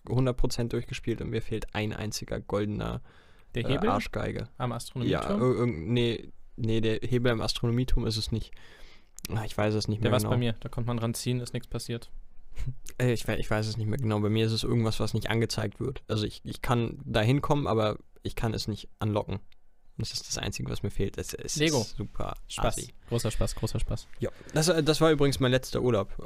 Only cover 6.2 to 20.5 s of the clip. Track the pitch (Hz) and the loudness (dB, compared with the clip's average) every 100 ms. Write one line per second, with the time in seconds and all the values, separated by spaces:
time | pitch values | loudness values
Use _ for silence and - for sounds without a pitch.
6.2 | - - - - 110 113 110 110 113 123 | -6 -14 -14 -4 0 2 4 2 2 2
7.2 | 123 113 110 - 120 117 127 131 113 113 | 4 2 0 0 2 2 6 4 4 0
8.2 | - 110 - - - - - - - - | -2 -2 -4 -10 -14 -18 -18 -20 -20 -14
9.2 | - 110 107 - 107 107 104 107 113 107 | -6 -4 -2 0 2 2 0 0 4 4
10.2 | 107 120 120 113 - - 117 120 113 113 | 4 2 2 0 -6 -4 -2 0 -2 -2
11.2 | 123 123 120 120 - 120 - 117 - - | -2 -2 -2 -8 -6 -8 -6 -8 -8 -12
12.2 | - - - - - 127 - - 123 113 | -12 -12 -8 -2 -2 -2 -6 0 2 2
13.2 | - 110 - 107 107 110 107 98 110 107 | 0 0 2 0 0 -2 -2 0 0 2
14.2 | 104 110 113 110 113 120 110 - 107 110 | 2 4 2 2 2 2 2 2 0 0
15.2 | 107 113 113 - 107 - - 127 - 110 | 0 2 0 0 -4 -4 -6 -6 -4 -2
16.2 | 107 - - 107 - 120 113 - - 113 | -2 -4 -10 -4 0 2 0 -4 -2 2
17.2 | 107 139 - 147 143 110 107 107 - - | 4 4 4 2 2 2 2 -2 -8 -10
18.2 | - - 117 110 - 104 - - 104 104 | -6 -2 0 0 -4 -6 -8 -4 0 0
19.2 | - 95 - - - - - - 113 - | -2 -6 -8 -18 -20 -20 -14 -8 -6 -6
20.2 | - - - | -6 -4 -4